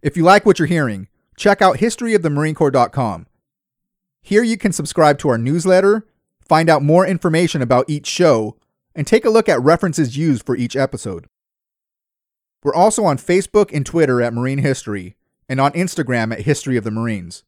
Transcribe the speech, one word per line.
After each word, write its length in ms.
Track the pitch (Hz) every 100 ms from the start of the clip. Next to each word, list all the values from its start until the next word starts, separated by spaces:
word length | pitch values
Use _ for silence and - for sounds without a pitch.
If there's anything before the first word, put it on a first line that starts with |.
If 160 | 147 175
you 60 |
like 220 | 165 196 -
what 120 | 190
you're 100 | 156
hearing, 420 | 170 135 101 98 _ _ _
check 240 | 202 202
out 160 | 190 131
history 380 | 226 - 233 214
of 80 |
the 60 | 165
marine 260 | 143 156 156
corps 160 | 151
dot 200 | 131 120
com. 360 | - 120 87 85 _ _ _ _ _ _ _ _ _
Here 240 | _ 202
you 140 | 233 220
can 140 | 208
subscribe 480 | 180 143 - 156 143
to 100 | 147
our 80 | 117
newsletter, 720 | 120 160 175 185 196 214 - _ _ _
find 300 | _ 156 165
out 140 | 156
more 220 | 143 165 190
information 560 | 185 180 160 175 156
about 280 | 123 123 131
each 180 | 151 147
show, 500 | - 175 120 107 - _ _ _ -
and 100 | 147
take 200 | 220 220
a 40 |
look 180 | 220 214
at 140 | 143
references 560 | 127 170 190 151 143 131
used 280 | 160 127 -
for 100 | 123
each 200 | 120 135
episode. 520 | 135 117 110 87 - _ _ _ _ _ _ _ _ _ _ _ _ _
We're 100 | 143
also 300 | 160 202 214 202
on 120 | 139
Facebook 540 | - 180 196 208 202
and 120 | 147 135
Twitter 360 | 170 151 123
at 120 | 120
Marine 260 | 117 123 135
History 560 | 143 131 - 101 92 - _ _ _
and 120 | 131
on 120 | 139
Instagram 580 | 160 185 - 135 123 110
at 80 | 113
History 360 | 98 143 - 123
of 60 |
the 80 | 107
Marines. 520 | 110 117 107 87 -